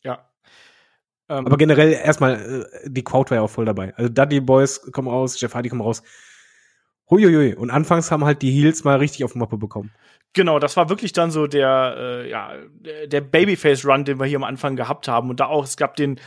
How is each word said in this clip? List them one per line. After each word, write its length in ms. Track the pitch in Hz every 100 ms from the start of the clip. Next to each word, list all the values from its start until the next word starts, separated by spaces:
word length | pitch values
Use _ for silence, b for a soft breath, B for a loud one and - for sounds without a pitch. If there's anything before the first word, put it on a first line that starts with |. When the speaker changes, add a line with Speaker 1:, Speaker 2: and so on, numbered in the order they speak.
Speaker 1:
Ja. 260 | 135 123 _ _ b b b b b b _ _ _
Ähm, 180 | 143 131
Speaker 2:
Aber 120 | 143
generell 340 | 156 143 156
erstmal, 760 | 156 147 151 131 117 104 131 107 -
äh, 60 | -
die 140 | 131
Crowd 260 | 123 131 135
war 60 | 120
ja 40 |
auch 80 | 107
voll 160 | - 110
dabei. 280 | 101 95 -
Also 120 | 120
Dudley 280 | 117 143 147
Boys 420 | 131 131 139 - -
kommen 160 | 127 131
raus, 320 | 123 131 -
Jeff 120 | 117
Hardy 160 | 123 120
kommen 120 | 123
raus. 200 | 110 113 b b b b b b b b b _ _
Huiuiui. 460 | 180 208 156 139 98
Und 160 | 117
anfangs 400 | 127 156 170 165
haben 120 | 151
halt 180 | 147 147
die 100 | 135
Heels 320 | 135 147 156
mal 140 | 147 139
richtig 260 | 147 -
auf 100 | 127
die 60 | -
Moppe 180 | 113 110
bekommen. 340 | 104 110 104 b b b _
Speaker 1:
Genau, 260 | - 180 151
das 180 | 143 -
war 120 | 165
wirklich 220 | 202 208
dann 200 | - 170
so 160 | 156 147
der, 480 | 147 135 131 131 123
äh, 320 | 127 123 123
ja, 240 | 113 104 - -
der, 360 | _ 156 151 151
der 140 | 143
Babyface-Run, 840 | 139 160 185 180 156 135 139 139 143
den 140 | 135
wir 80 | 135
hier 100 | 143
am 60 |
Anfang 320 | 123 135 147 131
gehabt 320 | 117 139 -
haben. 240 | 120 127
Und 80 | 127
da 80 | 135
auch, 160 | 151
es 120 | 135 -
gab 200 | 147 -
den, 240 | 143 131